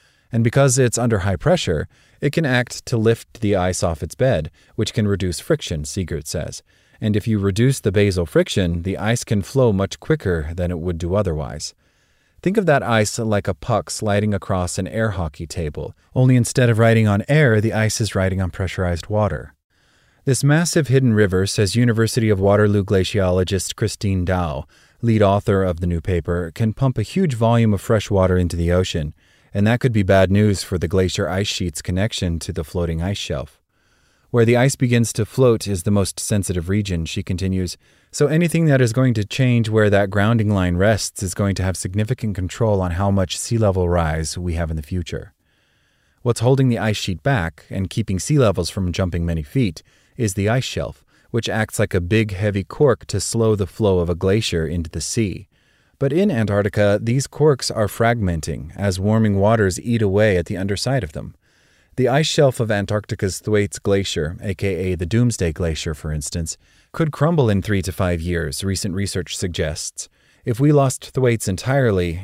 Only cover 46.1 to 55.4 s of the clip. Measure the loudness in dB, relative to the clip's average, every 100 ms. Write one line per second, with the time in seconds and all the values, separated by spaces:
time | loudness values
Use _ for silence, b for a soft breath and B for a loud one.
46.1 | _ -4 0 2 4 2 2 0 -2 -4
47.1 | -4 0 0 -2 -6 -8 -6 -4 -4 -4
48.1 | -4 0 2 2 2 -2 -4 -4 -2 -2
49.1 | -2 -2 -4 -4 -2 -2 -4 b b b
50.1 | -6 -4 -2 0 0 -2 -6 -8 -10 _
51.1 | b b -6 -4 -2 -4 -2 -2 -2 0
52.1 | 0 0 -2 -2 -2 -4 0 2 2 -2
53.1 | -6 -4 0 2 0 -2 -2 2 2 0
54.1 | 0 0 0 0 -2 -2 -4 -6 -8 -6
55.1 | -2 -2 -4